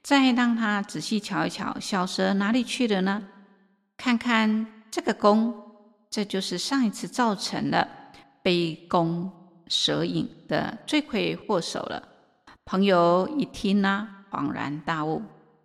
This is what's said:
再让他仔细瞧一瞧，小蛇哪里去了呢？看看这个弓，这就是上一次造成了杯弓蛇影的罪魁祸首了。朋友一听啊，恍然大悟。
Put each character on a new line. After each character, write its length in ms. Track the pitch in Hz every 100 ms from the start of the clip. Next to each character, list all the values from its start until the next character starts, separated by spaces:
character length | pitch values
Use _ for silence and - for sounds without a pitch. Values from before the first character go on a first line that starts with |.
再 300 | - 277 262
让 240 | 247 240 226
他 260 | 220 208
仔 180 | 202 -
细 200 | 156 220
瞧 260 | 202 175 165
一 40 |
瞧， 280 | - 185 -
小 280 | - 202 185
蛇 260 | - 190
哪 180 | 196 202
里 120 | 247
去 240 | 233 - 240
了 140 | 196
呢？ 260 | 190 202 202 - - _ _ _ _ -
看 200 | 254 233
看 680 | 247 226 220 214 220 - -
这 100 | -
个 120 | -
弓， 400 | - 208 220 226 - - - - _ _
这 140 | -
就 180 | 202 190
是 160 | 185 180
上 280 | - 277 226
一 40 |
次 180 | - 175
造 260 | - 240
成 380 | 196 - - 139
了 160 | 170 185 - - - - _
杯 420 | 190 175 165 156 -
弓 420 | 180 165 170 185 - - - -
蛇 360 | - - 147
影 260 | 170 170 - - -
的 280 | 151 147 226 -
罪 160 | 302
魁 320 | 302 214 170
祸 280 | 170 - 190
首 180 | - -
了。 300 | - - - - _ _ - - -
朋 180 | 185
友 440 | 196 180 170 175 190 302
一 80 | 220
听 380 | - 202 202 196
啊， 400 | 196 214 - -
恍 220 | - 143
然 300 | - 127 147
大 240 | - 160 156
悟。 180 | 156 - - _ _